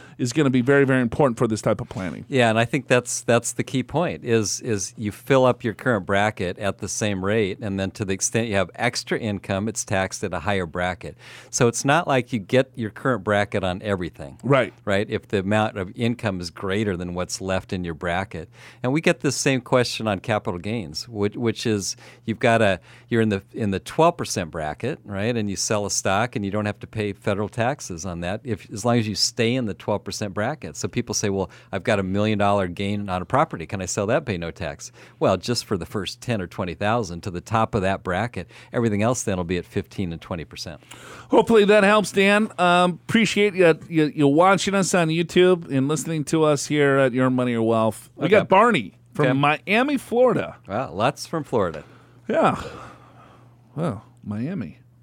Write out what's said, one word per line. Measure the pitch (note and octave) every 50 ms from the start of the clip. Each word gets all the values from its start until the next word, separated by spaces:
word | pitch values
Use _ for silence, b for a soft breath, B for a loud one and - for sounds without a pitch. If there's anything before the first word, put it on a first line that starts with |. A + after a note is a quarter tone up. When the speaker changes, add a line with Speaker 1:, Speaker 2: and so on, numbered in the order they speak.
| B B B -
Speaker 1:
is | C3+ B2 A#2+
gonna | D#3+ D3+ C3+
be | B2+ C3
very, | A#2+ C3 C#3 C#3 C#3
very | C3 C3+ C3
important | B2 A2+ - - D#3 C3 A#2 -
for | C3+
this | A2+ A2 G#2
type | - A#2+ A2 -
of | A#2 -
planning. | - A2 F#2+ F2 C2 G#1 - -
Speaker 2:
Yeah, | C#3 C3 A#2+ A2+
and | A2 A2+
I | A#2
think | A#2+ - D3 B2+ -
that's, | C3 B2 B2 - - -
that's | - - A#2+ A#2 - -
the | - - A#2+
key | - - C3 A#2+
point | - - D3 F3+ D#3 F2 D2 -
is, | B2 A#2 A2+ G#2+ F#2+ - -
is | - B2+ A2+ G2 F#2+ - - -
you | A#2 G#2
fill | F#2+ - - - C#3 C3 B2+
up | B2+ A#2+ - -
your | A#2 G2
current | - - C3 A#2+ G2+ F2 -
bracket | G2 G2 G#2 G#2+ G#2+ - G2 F2 G2 -
at | G#2+ G2 G2 -
the | - F#2+
same | - - A2+ G#2+ G2+ F#2 F#2
rate, | G2 G#2 A2+ G#2+ F#2 F#2+ -
and | - G2+ G2 G2
then | F#2+ F#2+
to | - - A2
the | F#2 G2
extent | F#2+ - - - A#2 A2+ A#2
you | G2+
have | G2 F#2+ F2 -
extra | - A#2 B2 - - - - F#3+ -
income, | - G#2+ G2+ F#2+ - - G2+ F#2+ G2+ A2+
it's | G#2 - -
taxed | - G#2+ F#2+ E2+ E2+ - - -
at | F#2+ E2+
a | F2
higher | D#2 G2 G2+ F#2+ F2+
bracket. | E2 D2+ F2+ F2 F2+ F2+ - - D#2 - B B B B B B B
So | - - C3 A#2
it's | A#2 - -
not | C3+ C#3+ E3 F3 -
like | C#3+ B2+ A#2+ - -
you | A2+
get | F#2+ - - B2+ C3+ - -
your | - A2+ G#2
current | - - - C#3 B2+ G#2 F2+
bracket | G#2+ G#2 G2+ G#2 G#2+ - G#2 F#2
on | F#2 F2+ G2 -
everything. | G#2+ G2+ F2 F2+ D#2 - - D#2+ C#2+ C2+ -
Speaker 1:
Right. | - A#2+ C#3 C3 A#2 F#2+ - - -
Speaker 2:
Right? | G#2+ G2 G2 G#2+ -
If | A2+ G2+ - -
the | - G2+
amount | F#2 G2 G#2+ G#2+ G#2+ A2 - G#2
of | F#2+ F2+ -
income | - A#2+ A#2 A#2+ - - G#2+ F#2+ F2+
is | F2 E2+
greater | E2 - - F#2+ F#2+ G#2 A2 G#2 F#2 F2
than | F2+ F2+ F2
what's | F2+ F2+ - - -
left | F#2+ F#2+ F#2+ F#2+ - - G#2
in | F#2 F2+
your | E2+ E2
bracket. | D2+ - F2 E2+ F#2 F#2+ - - E2+ D#2+ B B B B B B B
And | - B2
we | C3+ D#3+
get | E3 F#3 E3+ -
this | - D3 B2+
same | - - D3 C3+ B2+
question | - - - B2+ A#2+ - - - A2+ A2
on | G2+ F2+
capital | - - A2 G#2 - - F#2 F2
gains, | E2+ G2+ A2+ B2 F#2+ D2 D#2 - - -
which, | A#2 G#2 G2+ G#2 G2+
which | - A#2+ A2+ G#2 - - A#2+
is | G#2+ G2+ F#2 - - B B B B B B
you've | - G#2+ -
got | - A#2+ A2+ A2+ A2
a, | G2+ F#2+ E2+ b b b b b -
you're | A#2+ A2+
in | A2+ A2
the, | G#2 G2 - _ -
in | - A#2 G#2
the | F#2+ F#2
twelve | - - - - D#3 E3+ - -
percent | A#2+ - - A2 F2+ D#2+
bracket, | - E2+ D#2 D2+ D2+ - - A#2+ D3+ - -
right? | - G2+ F#2+ G2+ A#2 B2
And | A#2 G#2 G2+
you | F#2+
sell | F2 - - A2+ G#2 G#2 G2
a |
stock | - - - G#2 F#2+ G2+ A#2 B2 -
and | G#2+ G2+
you | G2
don't | F#2 G#2+ G#2 G#2
have | G2+ -
to | - -
pay | - A2 G#2 G#2
federal | G2 - - A2 G2+ F#2+ G#2+ G2
taxes | - - A2+ A#2+ D3 - - - F#2 E2 F2
on | F#2+ E2+ E2+
that | E2+ F2 G2 A2+ -
if, | C3+ A2 - - -
as | - G#2+ G2+
long | A#2+ A#2 A#2+
as | A2 G#2+
you | G2
stay | - - - - - A#2 A2+ B2
in | C3 B2
the | G#2 F#2
twelve | - - - G#2+ G2 -
percent | - G2 - A2 G#2 F#2
bracket. | G#2 G#2 A#2+ D#3 C3+ - F2 D2 -
So | - G2
people | - B2 A#2 - G#2
say, | - - G#2
"Well, | G2 G2 F#2 B B B B B
I've | - G2 E2
got | - A2 G2+
a | F#2+
million | F#2 F#2+ G2+ G#2 G#2+ G#2+ G2+
dollar | G2+ G2+ G2+ G2+ F#2+ F2+
gain | E2+ E2 G2+ G2 G#2 G2+ G2+ G2+
on | F2+ F#2 F2+
a |
property. | - - C3 D#3+ - - E2 E2
Can | - - G2
I | F#2
sell | F2+ - - G2+
that, | G2 B2 D#3+ D#3 B2
pay | G2+ F2
no | E2+ E2
tax?" | D#2+ - F2+ D2+ C#2+ - - - B B B B B -
Well, | D#3+ B2+ G2
just | F2+ - - A#2+ - -
for | - A2+ F2+
the | E2 -
first | - A2 F2+ - - -
ten | - - A#2+ G#2
or | F2+
twenty | F2 - - G2 F2+ E2
thousand | - G2+ G#2 A2 B2 A2 E2+ F2 E2+
to | - G2+
the | E2+ F2
top | - - A2 A2 A2+ - -
of | A2+
that | F#2 F#2+ F#2+ F#2+ -
bracket. | F#2+ F2+ F#2 A2 A#2+ - F#2+ E2+ B B B B B
Everything | - - A#2 A#2 G#2 G2+
else | G#2+ A#2 C3 - -
then | - G2 F#2
will | F2+
be | E2 F#2 F2
at | E2
fifteen | - - G#2 F#2 - - - G2 F2 E2
and | D#2+
twenty | - - G2 E2+ D2+
percent. | - - - - F#2 D2+ - B B B B B B B B B -
Speaker 1:
Hopefully | - A#3 A3 - A3+ A3 G3+
that | G3 G#3 G#3+ G3
helps, | G3 G#3+ G#3+ G3 -
Dan. | - G3+ G3 G3 G3+ G#3 A3 G#3+ - -
Um, | F3+ F3 F3 F3+ F3+ F3+ E3+ - _ -
appreciate | - A3+ A3+ E3+ - G3+ G#3 G#3 F3
you, | F#3 F3 E3 D#3 D#3 - -
you, | E3+ D#3 D3+ D3+ -
you | D3+ D3 C#3
watching | C#3 D#3 F3 F#3+ G3 F3 - G3+ F#3+
us | G3 F#3 - -
on | F#3 E3+ D#3+
YouTube | D#3+ E3 F3 D#3+ - F3+ F3+ F#3 F#3 E3+ E3+ - C#3
and | C3+ C3 C#3
listening | D#3 D3+ - D#3 E3 D#3+ C#3+
to | - - D#3+ D#3
us | D3+ D3+ C#3 - -
here | C#3+ D3+ C#3+ C#3 C3+ C3+
at | C3+ C3 A2+
Your | B2+ C3 C3
Money | B2+ B2+ B2 B2 A#2+
or | A#2 A2+
Wealth. | A2 A2+ A2+ A2 A2 G#2+ - - - _
We | - C3+
Speaker 2:
Okay. | E3+
Speaker 1:
got | G3+ G3+ F#3+ -
Barney | F#3+ F#3+ A3 A#3+ A3 D3+ G#2 - - _ _ _ -
from | - D3+
Speaker 2:
Okay. | B2+ C3 C3+ D3 D3 D3+ D3 -
Speaker 1:
Miami, | - G3 A3+ B3+ D4 D4 B3+
Florida. | - - - A#3+ B3+ B3 G3 C3 F2 D#2 - - _ -
Speaker 2:
Wow, | F#2+ A2 C3 - D2+
lots | F#2 A2 C3+ D3 - -
from | - - E3 C#3+
Florida. | - - A#2 G2 F2 D#2+ D2+ - b b b b b b b - -
Speaker 1:
Yeah. | A3+ E4 D4 - - B B B B B B B B B B B B B B B B B B B B B _ _ -
Well, | C#3+ E3 E3 G#2 G#2 - - _ _ -
Miami. | G#2 G#2 G#2 A#2+ D3 G3 F3 G#2+ D2+ - - _ _ _ _